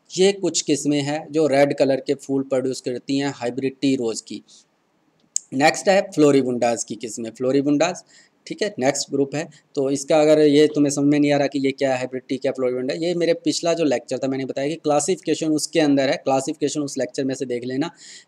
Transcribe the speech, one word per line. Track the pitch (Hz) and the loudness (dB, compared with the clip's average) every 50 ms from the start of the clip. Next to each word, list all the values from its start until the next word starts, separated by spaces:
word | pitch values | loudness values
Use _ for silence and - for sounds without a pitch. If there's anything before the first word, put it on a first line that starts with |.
| _ _ - 165 | _ _ 0 2
ये | 185 196 196 | 2 2 2
कुछ | 196 196 170 160 - - | 2 -2 -2 -2 -2 -2
किस्में | - 151 139 147 147 147 147 139 | -2 -2 0 0 0 0 0 -2
हैं | 143 147 156 156 143 143 | -2 -4 -6 -8 -4 -2
जो | 156 160 | 0 2
रेड | 143 131 139 143 143 147 | 2 4 4 4 2 2
कलर | - 143 135 135 131 | 2 2 2 2 0
के | 131 - 143 | -2 -4 -4
फूल | 131 - - 135 135 135 | -4 -4 -2 -2 -2 -2
प्रोड्यूस | 135 139 131 127 131 127 - | 0 -2 -2 0 -2 -4 -4
करती | - 143 123 120 - - 139 139 | -6 -8 -8 -8 -6 -4 -4 -2
हैं | 139 143 135 | -2 -4 -6
हाइब्रिड | - 120 120 120 131 135 131 135 - | -6 -6 -6 -4 -4 -4 -4 -4 -2
टी | - 139 135 | 0 0 0
रोज़ | 127 120 113 107 - - | 0 0 -4 -4 -6 -10
की। | - 110 - - _ - - _ _ _ _ _ _ _ _ _ _ _ _ _ _ _ - - _ - | -12 -14 -14 -14 _ -20 -20 _ _ _ _ _ _ _ _ _ _ _ _ _ _ _ -12 -10 _ -2
नेक्स्ट | 131 143 160 165 - - 208 | 2 2 2 2 2 2 4
है | 190 196 202 | 4 4 2
फ्लोरीबुंडास | - - 156 151 147 139 139 127 123 127 120 120 120 117 113 - | 0 2 4 6 6 6 6 4 2 0 0 0 0 0 -2 -4
की | - 120 | -8 -10
किस्में, | 104 - 117 - - 117 113 | -10 -10 -12 -10 -10 -12 -12
फ्लोरीबुंडास, | 113 - 127 127 131 143 135 147 147 143 156 175 185 180 - _ _ - _ _ _ _ _ | -8 -4 -2 0 0 2 2 2 2 2 2 0 -2 -6 -14 _ _ -20 _ _ _ _ _
ठीक | - 160 - 220 | -14 -8 -6 -6
है, | 202 202 - | -6 -4 -2
नेक्स्ट | 127 135 143 - - - | -2 -2 0 -2 -6 -4
ग्रुप | 143 139 139 139 143 | -2 -2 -2 -2 -4
है। | 143 165 185 - _ _ _ _ | -8 -8 -10 -14 _ _ _ _
तो | - 135 135 | -4 -2 -2
इसका | 143 139 - - 165 156 | -2 -4 -2 0 2 4
अगर | 151 151 156 151 | 6 6 6 6
ये | 151 151 143 147 151 | 6 6 6 6 4
तुम्हें | 147 151 147 147 143 | 4 4 2 2 2
समझ | 131 143 143 | 2 2 2
में | 143 147 147 | 2 4 4
नहीं | 147 147 147 | 4 2 2
आ | 143 | 2
रहा | 143 | 0
कि | 135 - 143 | -2 -2 -2
ये | 135 135 | -2 -2
क्या | 131 - 139 135 | -2 0 0 0
है | 131 | 0
हाइब्रिड | 123 127 123 131 127 123 - | -2 -4 -6 -8 -10 -8 -8
टी, | 139 | -8
क्या | 123 - 139 123 | -4 -4 -4 -2
फ्लोरीबुंडा, | 131 131 123 123 127 127 131 147 | -2 -2 -2 -2 -4 -4 -4 -4
ये | 175 160 175 180 | -4 -4 -4 -2
मेरे | 175 165 165 165 | 0 0 0 0
पिछला | 165 - 156 147 - - 170 165 | 0 0 -2 -2 -2 -2 -2 0
जो | 160 165 | 0 0
लेक्चर | 147 123 120 - - 131 127 | 0 0 -2 -2 -6 -6 -6
था | 139 131 | -4 -4
मैंने | 135 135 135 | -4 -4 -6
बताया | 127 - - 135 147 | -6 -6 -4 -4 -4
कि | 165 | -6
क्लासिफिकेशन | 160 - 151 147 147 143 - 190 - - - 156 - 165 160 | -4 -2 0 0 2 2 0 -2 -4 -2 -4 -4 -2 0 0
उसके | 151 151 - - - 170 | 0 -2 -2 -2 0 0
अंदर | 156 147 143 139 135 131 | 2 4 4 2 2 0
है, | 156 | 0
क्लासिफिकेशन | 180 - 143 135 135 135 - 151 - 151 139 - 151 | -2 -2 0 0 0 -2 -4 -6 -4 -4 -4 -2 -4
उस | 147 139 - 131 | -6 -6 -4 -6
लेक्चर | 127 120 - - 139 | -6 -4 -4 -4 -4
में | 135 131 | -4 -4
से | 127 139 | -6 -6
देख | 127 123 120 117 | -6 -6 -6 -6
लेना, | 127 127 135 151 170 - _ - - - - - | -6 -4 -4 -4 -6 -8 _ -20 -20 -20 -20 -20